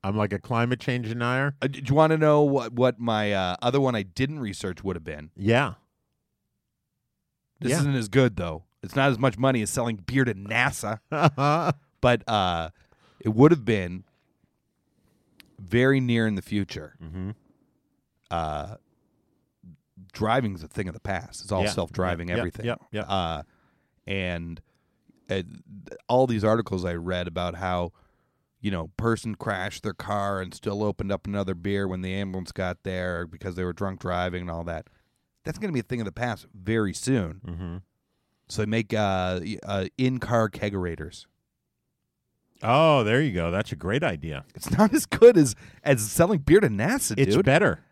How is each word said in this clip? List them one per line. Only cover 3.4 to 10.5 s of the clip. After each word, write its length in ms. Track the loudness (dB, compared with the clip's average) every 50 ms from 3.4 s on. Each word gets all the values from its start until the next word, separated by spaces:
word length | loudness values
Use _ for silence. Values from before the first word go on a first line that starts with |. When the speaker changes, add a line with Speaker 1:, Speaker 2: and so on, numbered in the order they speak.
| 0 -2 -2 -2
Speaker 2:
other 200 | -2 0 2 2
one 140 | 2 2 0
I 80 | 0 -4
didn't 360 | -4 _ -4 -2 -2 -2 -6
research 440 | -6 -8 -8 -6 -6 -8 -8 -4 -4
would 120 | -4 -4
have 80 | -4 -8
been? 280 | -10 -12 -12 -14 -16 _
Speaker 1:
Yeah. 380 | -2 2 2 4 4 2 0 -6 _ _ _ _ _ _ _ _ _ _ _ _ _ _ _ _ _ _ _ _ _ _ _ _ _ _ _ _ _ _ _ _ _ _ _ _ _
Speaker 2:
This 120 | -2 0
Speaker 1:
Yeah. 80 | 0 2
Speaker 2:
isn't 160 | 2 2 0
as 120 | 0 -2
good, 280 | 2 4 4 4 4 2
though. 280 | -2 -6 -6 -6 -10 -12 _ _ _ -16
It's 120 | -6 -2
not 140 | 2 2 2
as 80 | 2
much 200 | 2 0 0 0 2
money 240 | 0 2 2 2 -2
as 60 | -2
selling 240 | -2 -2 -2 -2 -4
beer 260 | -6 -8 -2 0 2 2
to 100 | 2 0
nasa. 640 | -6 -8 -4